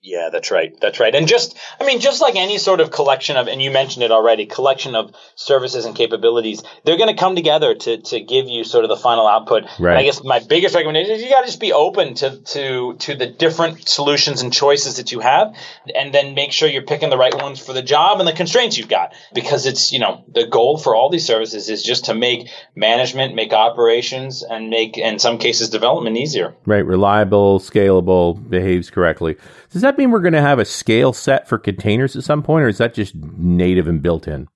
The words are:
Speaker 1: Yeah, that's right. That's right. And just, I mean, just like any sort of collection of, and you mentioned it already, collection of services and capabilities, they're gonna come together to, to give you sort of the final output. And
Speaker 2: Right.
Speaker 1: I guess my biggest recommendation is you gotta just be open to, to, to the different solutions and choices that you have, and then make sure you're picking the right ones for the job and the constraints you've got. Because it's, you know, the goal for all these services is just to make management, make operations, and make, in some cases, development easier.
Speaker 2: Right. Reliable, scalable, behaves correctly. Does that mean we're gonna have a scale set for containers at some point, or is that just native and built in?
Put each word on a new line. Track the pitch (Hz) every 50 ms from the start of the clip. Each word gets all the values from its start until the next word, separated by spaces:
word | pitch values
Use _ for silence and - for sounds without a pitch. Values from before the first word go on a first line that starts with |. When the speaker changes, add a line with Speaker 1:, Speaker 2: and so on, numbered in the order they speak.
| _ -
Speaker 1:
Yeah, | 87 87 82 80
that's | 82 82 80 -
right. | 101 90 82 80 - -
That's | - 104 98 -
right. | 123 110 123
And | 143 160 160
just, | 220 240 233 - - - - - - -
I | 269
mean, | 277 262 233
just | - 277 - -
like | 214 254 190
any | 196 180 196 208 196
sort | - 202 190 175
of | 160 156
collection | - - 147 139 135 135 - - 147 131
of, | 120 117
and | 120 135
you | 135 139
mentioned | 135 135 135 131 - 127 120
it | 113
already, | 113 113 110 117 113 107 104
collection | - - - 131 139 135 131 - 135 123
of | 113 107 110 _ - - - _
services | - - - 143 135 127 127 131 131 113
and | 117 113
capabilities, | - 120 110 113 110 107 117 117 120 113 110 104 104 - - - - _
they're | - 208 -
gonna | 226 220 202
come | - 180 185 185
together | 175 165 160 151 156 151 131 110
to, | - - 117 117 113
to | - - - 117
give | 107 101 120 131 131 127
you | 123 117 113
sort | 113 - 120 113
of | 110
the | 107 -
final | - 123 117 113 110
output. | 107 104 110 110 - 117 110 104
And | - - -
Speaker 2:
Right. | 90 87 87 -
Speaker 1:
I | 135
guess | 139 135 - 131
my | 131 131 120 110 -
biggest | 147 170 180 185 143
recommendation | 175 160 156 156 156 175 202 220
is | 214 233
you | 254
gotta | 269 262 254 247
just | - -
be | 226 196 -
open | 147 151 185 - 202 175 139 117
to, | - 139 135 135 135
to, | - - - 143 139 135 131 127 123 123 120 -
to | - - 143
the | 135 127
different | 120 - - 170 160 165 165 170 165 160 - - -
solutions | - - 143 143 143 139 - 151 139 117 123
and | 123 117
choices | - 143 143 143 143 - 135 113 120
that | 117 -
you | 123 117
have, | 110 123 135 160 214 220 - - - - - - _ - -
and | - 139 143 139
then | 143 139 139 139
make | 139 143 143
sure | - - 156 156
you're | 139 135 127
picking | - 151 143 160 143
the | 131 131
right | 214 214 - 139
ones | 139 139 135 135
for | - - 131
the | 131
job | 127 127 147 151 160 190 208 196
and | 185 170
the | 160
constraints | 160 180 175 - 254 247 220 - -
you've | 110 -
got. | 110 90 95 - - - - - -
Because | 117 110 - 143 123 107
it's, | 131 120 - - -
you | 131 127
know, | 117 98 90 - - -
the | - 117 117
goal | 113 - 123 117 127 151 156
for | - 139 113
all | 110 123 143
these | 175 165 156
services | - 117 110 113 110 110 107 95 107
is | 110 101
just | - 117 120 123 -
to | - 110
make | 113 120 123 123 - - - - - - _ _
management, | - 101 110 117 120 131 123 127 131 135 131 -
make | 113 110 107 113
operations, | 110 110 117 - - 120 113 113 120 113 - 131 131 131 135 131 - -
and | - 113 110 110 110
make, | 113 113 113 110 110 113
in | 110 113 110 104
some | - - - 117
cases, | - 123 113 - 117 104
development | 110 107 110 120 - - 120 113 110
easier. | 117 131 156 147 107 87 - - _ _ -
Speaker 2:
Right. | 107 101 98
Reliable, | - 92 92 101 101 101 107 107 95 104 101 101 98 98 95
scalable, | - - - 107 101 98 95 92 87 90 92 90 87 85 85 101 - -
behaves | 87 90 92 95 90 90 85 -
correctly. | - - 90 85 78 - 87 80 78 - - - - - - _
Does | - 175
that | 214 269 269 277
mean | 277 254
we're | 233 220
gonna | 175 175 165 156
have | 143 147 143 127
a | 104
scale | - - - - - 110 113 135 135
set | 117 - - - 135 131 - -
for | - 107
containers | - - 98 92 - 110 104 117 131 131 -
at | - 131
some | - 147 151 143
point, | - 151 160 151
or | 120
is | 101 -
that | 117 117 -
just | - 104 - -
native | 80 76 73 - - 85 87 87 87 90 90 92 90 82 78
and | 85 80
built | 71 87 85 80 - -
in? | 76 69 64 - _